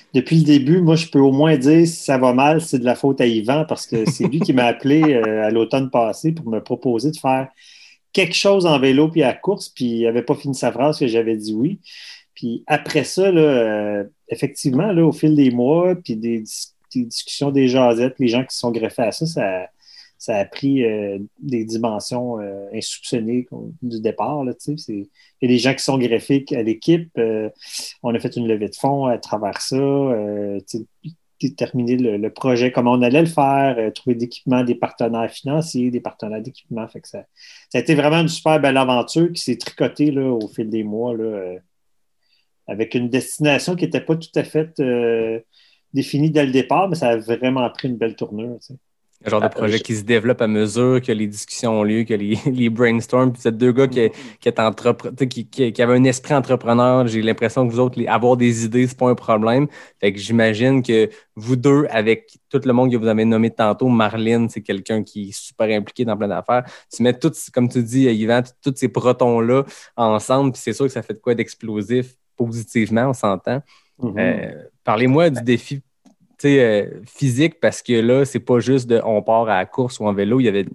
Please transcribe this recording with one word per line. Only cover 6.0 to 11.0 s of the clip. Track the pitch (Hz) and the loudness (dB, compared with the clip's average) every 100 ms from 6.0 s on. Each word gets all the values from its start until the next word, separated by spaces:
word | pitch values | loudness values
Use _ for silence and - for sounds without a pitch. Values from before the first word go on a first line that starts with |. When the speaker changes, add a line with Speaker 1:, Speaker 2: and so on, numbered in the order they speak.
| 110 98 160 | 0 -2 -4
Speaker 1:
pour | 165 117 | -4 -6
me | 110 | -6
proposer | - - 131 113 139 | -4 -4 -2 -2 -2
de | 151 | -2
faire | 139 131 131 _ - - - _ _ | -2 -2 -4 _ -20 -20 -20 _ _
quelque | - 175 | -2 0
chose | - 202 196 175 | 2 2 4 4
en | 143 | 4
vélo | 135 131 156 | 4 4 4
puis | 165 | 2
à | 131 | 0
course, | - - 196 - | 0 -4 -6 -8
puis | - | -6
il | 123 113 117 | -4 0 0
avait | 117 | 0
pas | 120 | -2
fini | 143 143 | -4 -4
sa | 131 123 | -4 -4
phrase | 110 143 | 0 -2
que | 151 | 0